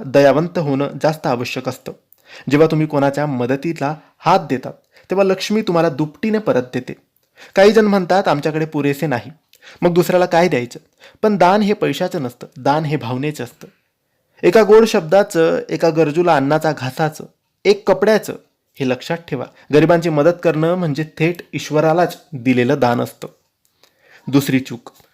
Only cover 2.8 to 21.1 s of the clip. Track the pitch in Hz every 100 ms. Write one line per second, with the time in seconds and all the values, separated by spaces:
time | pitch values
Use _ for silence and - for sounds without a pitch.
2.8 | 156 147 139 139 151 127 123 139 165 160
3.8 | 139 156 _ _ 160 185 156 127 135 -
4.8 | _ _ _ 185 196 185 - 214 208 170
5.8 | 165 143 151 - 220 214 214 127 123 127
6.8 | 123 - _ _ _ _ - - 202 226
7.8 | 214 196 170 185 190 147 156 156 156 151
8.8 | 143 143 160 120 113 - _ _ - -
9.8 | 175 170 170 180 180 170 180 139 120 -
10.8 | _ _ - _ 214 202 175 208 208 208
11.8 | 147 139 180 170 127 - - - 127 151
12.8 | 151 151 113 127 147 147 120 _ - _
13.8 | _ _ _ _ _ _ 180 220 202 214
14.8 | 226 214 156 190 202 165 165 165 - 160
15.8 | 165 156 151 151 175 151 135 156 156 135
16.8 | 127 - 156 151 - _ _ _ 185 202
17.8 | - 185 202 214 - - _ _ _ _
18.8 | 135 131 - 170 - 131 123 _ _ 143
19.8 | 160 170 165 151 151 175 170 156 160 185
20.8 | 170 143 156